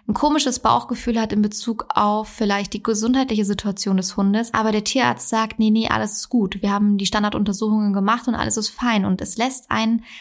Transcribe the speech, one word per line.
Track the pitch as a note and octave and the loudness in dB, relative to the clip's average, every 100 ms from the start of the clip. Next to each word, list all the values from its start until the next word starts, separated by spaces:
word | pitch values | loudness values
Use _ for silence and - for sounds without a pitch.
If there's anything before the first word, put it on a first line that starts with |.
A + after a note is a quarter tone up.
| - | -4
ein | |
komisches | - D4+ D4 C#4+ B3 | 0 2 2 0 0
Bauchgefühl | A3 A#3+ - A#3+ A#3+ A3+ | 2 2 0 -4 -2 0
hat | A3 | 0
in | G#3+ | 0
Bezug | G#3+ G#3 - A3 - | 0 0 -4 -6 -2
auf | - G#3 G#3 G#3+ | 0 0 0 -4
vielleicht | - G#3 G3+ G3+ | -2 -2 -2 -4
die | G3+ | -6
gesundheitliche | G#3+ G#3+ A3 C4 C4 G#3+ G3+ | -2 -2 2 0 0 0 0
Situation | G3 G3+ G3 G3+ F#3+ | -2 -4 -4 0 0
des | F#3 - | 0 0
Hundes. | G3 G#3+ A3+ | 2 2 0
Aber | A3 A3 | 0 0
der | G#3+ | 0
Tierarzt | G#3 C4+ A#3 A3+ - | 0 0 0 2 0
sagt, | A3 A3 - | 0 -2 0
nee, | G#3+ | 2
nee, | A3 A3+ | 4 2
alles | A3 G#3+ | 0 -2
ist | - - | -2 0
gut. | B3 F#3+ F#3+ | 0 0 -2
Wir | G3+ | -2
haben | G3+ G#3 G3+ | 2 2 2
die | G3 | 0
Standarduntersuchungen | G#3+ G#3 G3+ G#3 F#3+ G#3+ G#3+ G#3 | 0 0 0 0 0 0 2 2
gemacht | G3 G3 A#3+ A#3+ | 0 0 0 -2
und | |
alles | A3+ - - | -2 -2 -2
ist | G#3+ | -4
fein. | - B3 G#3+ F#3+ | -2 0 0 2
Und | F#3 | 0
es | F#3+ - | 0 -2
lässt | B3+ C4 - | 0 -2 -2
einen | A3 A3 A3+ - - | -2 0 0 -4 -20